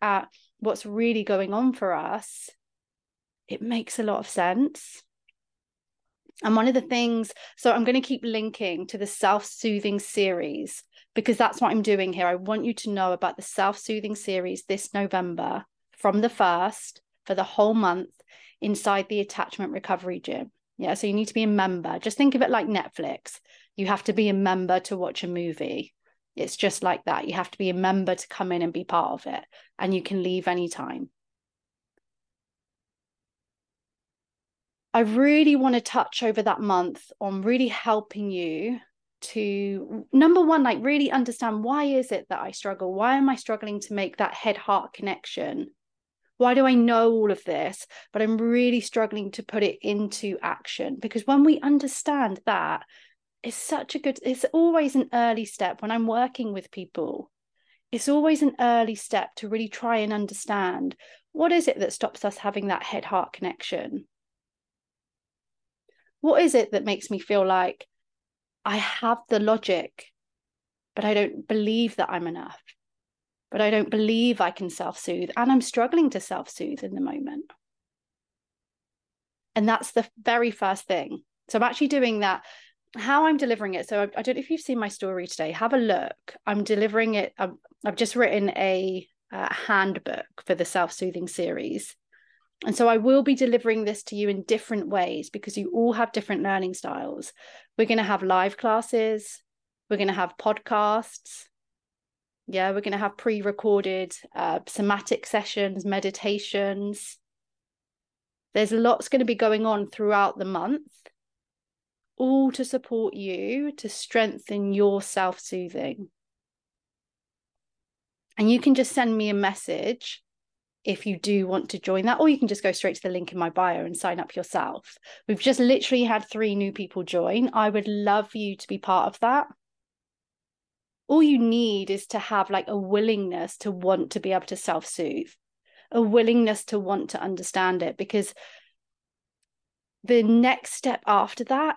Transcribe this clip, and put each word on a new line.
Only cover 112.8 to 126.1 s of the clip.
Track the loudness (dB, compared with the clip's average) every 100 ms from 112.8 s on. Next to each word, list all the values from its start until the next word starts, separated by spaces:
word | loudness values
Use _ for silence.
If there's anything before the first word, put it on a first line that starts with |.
| -4 -2 -2
you | -4 -6 -6 -4 -4 -6 -8
to | -10
strengthen | -10 -2 0 0 -2 -8 -4 0
your | 4 4 2
self-soothing. | -2 -2 -2 -4 -8 -10 -8 -8 -8 -8 -14 _ _ _ _ _ _ _ _ _ _ _ _ _ _ _ _ _ _ _ _ _ _ 2
And | 4
you | 6
can | 6 4
just | 4
send | 2 2 2
me | 0
a |
message | 2 0 -2 -6 -4 -4 -6 -8 -16 _ _ _ _ _ _ -6
if | -6 -4
you | -4
do | 0 0 2
want | -2 -4
to | -6
join | -2 0 2
that, | 4
or | 4
you | 4
can | 2
just | 0
go | -2
straight | 0 -2 -4
to |
the | -4
link | -6 -6
in | -4
my | -2
bio | 2 2 0
and | -4 -4
sign | -4 -4
up | -6
yourself. | -8 -6 -4 -4 -6 -14 -20 -20 -10 -4
We've | 0
just | 2 4
literally | 6 4 4 2
had | 2